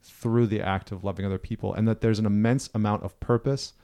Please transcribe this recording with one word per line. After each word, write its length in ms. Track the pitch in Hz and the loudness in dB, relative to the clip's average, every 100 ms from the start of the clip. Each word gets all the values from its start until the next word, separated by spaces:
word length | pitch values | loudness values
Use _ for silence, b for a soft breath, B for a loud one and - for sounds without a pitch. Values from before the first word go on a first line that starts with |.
through 460 | - - 120 113 117 | -20 -6 0 2 2
the 140 | 107 | 0
act 320 | - 95 - | 0 -2 -4
of 100 | 95 | -6
loving 220 | 98 90 98 | -6 -4 -4
other 120 | 95 | -4
people, 360 | - 117 101 | -6 -6 -4
and 120 | - 110 | 0 0
that 120 | 110 | 2
there's 180 | 113 107 | 2 2
an 60 | 110 | 2
immense 440 | 104 110 131 - | 2 2 0 -2
amount 300 | 110 107 104 | -2 0 0
of 160 | 95 - | -4 -10
purpose 540 | - 120 135 139 - _ | 0 0 0 -4 -6 _